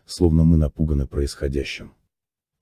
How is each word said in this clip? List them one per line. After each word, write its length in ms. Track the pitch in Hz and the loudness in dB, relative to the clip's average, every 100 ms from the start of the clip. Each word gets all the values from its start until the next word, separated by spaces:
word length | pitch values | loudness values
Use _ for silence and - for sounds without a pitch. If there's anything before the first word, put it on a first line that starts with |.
| - | -16
словно 380 | - 87 80 | 0 2 4
мы 140 | 82 80 | 4 4
напуганы 500 | 73 - 78 73 67 | 2 -2 -2 -2 -4
происходящим". 840 | 71 69 - 71 69 67 - 69 _ _ _ _ _ _ _ | -4 -6 -4 -6 -4 -6 -10 -16 _ _ _ _ _ _ _